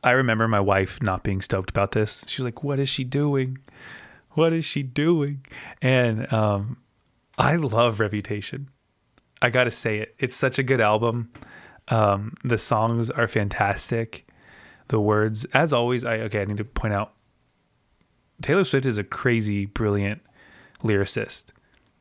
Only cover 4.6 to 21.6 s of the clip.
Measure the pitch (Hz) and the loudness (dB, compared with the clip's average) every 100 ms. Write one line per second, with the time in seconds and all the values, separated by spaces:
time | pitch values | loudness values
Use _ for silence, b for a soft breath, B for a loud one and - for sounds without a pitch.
4.6 | 156 151 135 123 156 170 143 143 - B | -2 -6 -4 0 2 2 0 -4 -12 B
5.6 | B B 127 131 123 110 - 113 107 101 | B B 2 4 4 0 -2 0 2 0
6.6 | 104 123 _ _ _ _ _ - 120 165 | -2 -8 _ _ _ _ _ 0 2 2
7.6 | 143 110 120 104 107 104 98 104 - 131 | 0 2 2 2 -2 -2 -4 -8 -8 -10
8.6 | 139 _ _ _ _ _ _ _ 123 123 | -12 _ _ _ _ _ _ _ 0 2
9.6 | 123 - 117 104 110 _ 127 - 135 131 | 2 0 -2 -2 -6 _ -4 0 0 0
10.6 | 131 131 107 107 117 117 117 - B B | 0 4 4 4 2 -2 -6 -12 B B
11.6 | B B - 117 104 98 107 - 131 113 | B B -2 2 4 2 -2 -8 -2 -2
12.6 | - 113 113 117 117 - 117 110 101 - | 0 0 2 0 -2 0 0 0 -2 0
13.6 | 101 101 - 117 113 - _ B B B | 0 0 -2 -4 -4 -10 _ B B B
14.6 | B B _ 113 104 107 107 110 - 131 | B B _ 0 4 4 2 0 0 0
15.6 | 160 131 120 123 113 110 113 104 101 104 | 2 2 0 -2 -2 -4 -2 -4 -2 -4
16.6 | 107 - 113 101 104 _ _ _ _ _ | -6 -4 -2 -2 -4 _ _ _ _ _
17.6 | _ _ _ _ _ _ _ _ - 175 | _ _ _ _ _ _ _ _ 0 2
18.6 | 190 139 131 104 101 - 127 117 104 101 | 2 2 0 -2 -4 -2 0 0 0 -2
19.6 | 101 - 107 101 101 107 _ B B B | -2 -2 0 0 0 -4 _ B B B
20.6 | B B 110 101 98 - 110 - - _ | B B 0 2 0 -2 -6 -10 -16 _